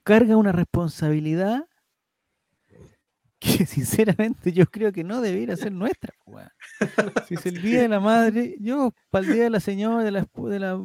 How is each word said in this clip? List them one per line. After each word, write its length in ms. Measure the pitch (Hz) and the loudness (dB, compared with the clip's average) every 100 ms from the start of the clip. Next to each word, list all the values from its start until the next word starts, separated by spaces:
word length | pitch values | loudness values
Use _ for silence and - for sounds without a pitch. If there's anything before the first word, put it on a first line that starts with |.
carga 340 | - 220 233 220 | 4 6 6 6
una 140 | 202 | 4
responsabilidad 1120 | 170 175 - 165 - 156 151 151 165 196 254 339 _ _ _ _ _ _ _ _ _ _ - - _ _ _ _ _ | 2 0 -2 -4 -2 -2 0 0 -2 -2 -2 -6 _ _ _ _ _ _ _ _ _ _ -20 -20 _ _ _ _ _
que 260 | - - 170 | 0 0 0
<laughs> 20 | |
sinceramente 840 | - 120 - 214 175 220 - 175 | -2 -2 2 2 2 -2 -2 -2
yo 120 | 175 170 | 2 2
creo 240 | 202 214 | 2 -4
que 120 | 185 | -2
no 180 | 170 247 | -6 -4
debiera 340 | 220 185 240 175 | -2 -4 -4 -6
ser 160 | 214 | -6
nuestra, 420 | 180 226 - - - | -4 -4 -4 -10 -18
po, 80 | _ | _
weón. 160 | 104 - _ - - 208 - 208 - - | -20 -20 _ -20 -6 -2 0 -2 -4 -6
Si 80 | 175 | -6
es 100 | 185 | -6
el 160 | 175 | -4
día 200 | 208 247 | 0 2
de 80 | 240 | 2
la 100 | 202 | 2
madre, 560 | 202 226 226 220 240 285 | 2 4 2 0 -4 -6
yo 340 | 214 277 254 - _ | -6 -2 -2 -4 _
pa'l 140 | 196 190 | -2 0
día 180 | 226 | 2
de 60 | 233 | 2
la 100 | 214 | 0
señora, 440 | 202 196 220 233 | -2 -4 -2 0
de 80 | 220 | -2
la 120 | 202 | -2
esp-, 240 | 202 - 226 | -6 -8 -8
de 100 | 202 | -6
la, 200 | 190 185 | -4 -6